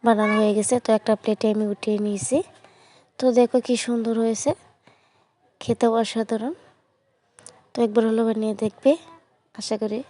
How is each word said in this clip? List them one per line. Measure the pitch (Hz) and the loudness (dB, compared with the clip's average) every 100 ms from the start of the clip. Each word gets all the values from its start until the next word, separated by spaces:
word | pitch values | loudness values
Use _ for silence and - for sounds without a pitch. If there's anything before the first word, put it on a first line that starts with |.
বানানো | 233 214 208 214 | 2 2 2 2
হয়ে | 214 208 | 2 2
গেছে, | 208 247 - | 0 -2 2
তো | 220 | 0
একটা | - 214 | 2 -2
প্লেটে | - 214 220 | 0 -2 0
আমি | 214 214 | 0 -2
উঠিয়ে | 202 - 208 208 | -4 -4 -2 -2
নিয়েছি। | 202 - 277 381 - - _ _ _ _ _ | -4 -2 -2 -4 -12 -20 _ _ _ _ _
তো | 254 240 | 2 4
দেখো, | 240 254 - | 4 2 0
কি | 240 - | -2 -2
সুন্দর | 240 226 226 | -4 -2 0
হয়েছে, | 226 220 - 330 _ _ _ _ _ _ _ _ _ _ | -2 -2 -2 -4 _ _ _ _ _ _ _ _ _ _
খেতেও | - 233 233 226 | -6 0 2 0
অসাধারণ। | 220 226 220 226 233 359 - _ _ _ _ _ _ _ - - _ | -2 -4 -4 -4 -6 -10 -16 _ _ _ _ _ _ _ -20 -20 _
তো | - 233 | -2 0
একবার | 208 226 | 2 0
হলো | 220 226 | 0 0
বানিয়ে | 220 214 208 | -2 -4 -4
দেখবে, | 214 - 269 320 - - _ _ _ - | -6 0 2 2 -2 -20 _ _ _ -16
আশা | - 214 | -8 -6
করি | 220 214 285 | -4 -6 -10